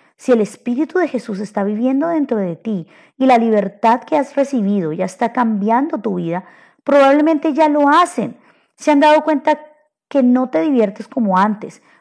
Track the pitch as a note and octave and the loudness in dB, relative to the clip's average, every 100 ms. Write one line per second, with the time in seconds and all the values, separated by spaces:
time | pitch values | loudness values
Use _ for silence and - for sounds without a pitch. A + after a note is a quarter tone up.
0 | _ _ - A#3+ G#3 - - B3 D#4 F#4 | _ _ 0 0 0 -6 -6 -4 -2 -2
1 | E4 B3 - F#3+ G#3 - G3+ G#3+ B3+ C4+ | -2 -4 -8 -10 -8 -6 -4 -2 -2 -2
2 | E4 E4 C#4 A3 F#3 D#3+ A3 G3+ D#3+ _ | -2 -2 -2 -4 -4 -6 -8 -8 -8 _
3 | _ - C4 A#3+ A3+ G#3+ G3 - A3+ B3 | _ -2 2 4 2 0 -2 -2 0 0
4 | - D4+ C#4 - C4+ B3+ G3 G3+ D#3+ E3 | 0 -2 -2 -4 -2 -2 -2 -2 -4 -4
5 | F#3 - A#3 A#3 A#3 G#3 G3+ A#3 D4+ D#4 | -6 -4 -4 -2 -2 -2 0 0 -2 -4
6 | G#3+ F3+ E3+ E3+ - - _ _ - C#4+ | -6 -6 -6 -8 -10 -20 _ _ 0 4
7 | C#4 C#4+ D#4 D#4 D#4+ C#4 D#4 D4 C#4+ D#4 | 4 4 2 0 -2 0 0 2 2 2
8 | F4 - A3+ - _ _ _ _ - D4 | 2 -2 -8 -10 _ _ _ _ 0 4
9 | D4+ D4+ D#4 D4+ - D4+ - _ _ _ | 4 4 2 -2 0 -2 -6 _ _ _
10 | - C#4+ B3 B3 B3+ D#4 D#4+ C4 G#3+ G3 | -6 0 2 2 0 -2 0 0 0 -4
11 | G#3+ - G#3+ F#3 G#3 G#3 D#3+ - _ _ | -10 -4 0 2 0 -2 -10 -18 _ _